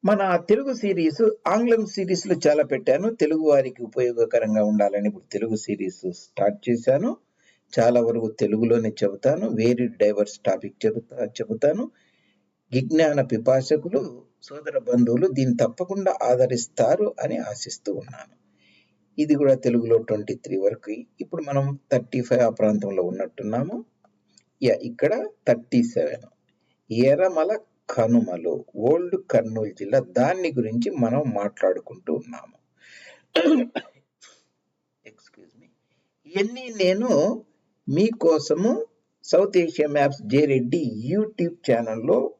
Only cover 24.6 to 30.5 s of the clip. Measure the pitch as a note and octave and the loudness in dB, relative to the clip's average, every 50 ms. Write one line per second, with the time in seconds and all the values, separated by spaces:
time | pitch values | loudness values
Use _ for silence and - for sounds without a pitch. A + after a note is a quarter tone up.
24.6 | - B2 G#2 - - A#2+ - - - D#3 G#3+ B3+ - G#4+ - _ _ - A#3+ - | 2 2 2 2 -2 -10 -6 0 0 0 0 0 -4 -8 -12 _ _ 0 0 0
25.6 | A#2 _ - B2 A#2+ - - - D#2+ - - - - - _ _ _ _ _ _ | 0 _ 2 2 2 2 0 -2 -2 -2 -4 -8 -14 -20 _ _ _ _ _ _
26.6 | _ _ _ _ _ _ A2 A2+ B2 C3+ C#3+ D3 F#3 F#3+ F3+ D#3+ D#3+ F#3 A3 G#3+ | _ _ _ _ _ _ 0 2 4 4 4 4 2 0 2 0 0 0 -2 -4
27.6 | - _ _ _ _ - - - A2+ A2 A#2+ A#2+ A2 F#2 F2+ F2 D#2+ F2 D#2 - | -6 _ _ _ _ -6 -2 0 2 4 4 2 2 2 -4 -6 -4 -4 -4 -4
28.6 | - _ _ - G#2+ B2 D3+ E3+ F3+ F3 G3 F#3+ - _ - A2+ A2+ A2+ A2 A2+ | -8 _ _ -4 0 2 2 2 0 -2 -4 -6 -6 _ 0 0 0 0 -4 -6
29.6 | G#2+ G#2+ G2+ - G2+ G2 C3+ C3+ B2+ A#2+ - B2 B2 D3 F3+ F#3 F3+ E3 | -6 -6 -8 -10 -6 0 0 0 -2 0 -2 0 0 0 0 -2 -2 -4